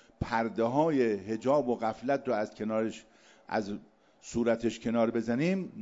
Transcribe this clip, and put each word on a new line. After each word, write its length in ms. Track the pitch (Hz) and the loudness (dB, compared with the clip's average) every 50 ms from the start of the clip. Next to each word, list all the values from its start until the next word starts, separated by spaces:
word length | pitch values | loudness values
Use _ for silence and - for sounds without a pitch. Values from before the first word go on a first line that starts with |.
| - _ _ - | -20 _ _ -6
پرده 440 | - - 117 113 117 113 95 107 113 | -4 -2 0 0 0 0 0 0 0
های 500 | 117 127 147 156 165 151 135 120 113 104 | 2 2 2 2 2 4 4 4 4 2
حجاب 540 | 98 95 104 113 107 101 127 143 147 135 123 | -2 -2 -4 -4 -2 2 2 2 2 2 0
و 80 | 117 | -2
غفلت 520 | 101 113 110 110 - 120 131 139 139 135 127 | 0 0 -2 -2 -2 -2 -2 -2 0 0 0
رو 60 | 117 | 0
از 200 | 104 107 104 - | 0 -2 -4 -4
کنارش، 500 | - 110 110 110 110 113 110 101 - - _ _ _ _ - - - _ - | -6 -4 -2 0 0 0 -2 -4 -8 -16 _ _ _ _ -20 -20 -20 _ -4
از 240 | - 110 104 98 104 - - _ _ _ _ _ _ _ | -2 -2 -2 -2 -8 -10 -12 _ _ _ _ _ _ _
صورتش 600 | - - - 117 117 117 113 113 - 113 107 - | -14 -6 -2 0 2 2 2 2 0 -2 -2 -2
کنار 300 | - 120 113 117 113 113 | -4 -2 2 2 2 2
بزنیم، 600 | 113 117 110 113 117 127 156 175 190 190 175 - - 107 | 2 -2 -2 -2 -2 0 0 0 0 -2 -4 -8 -10 -10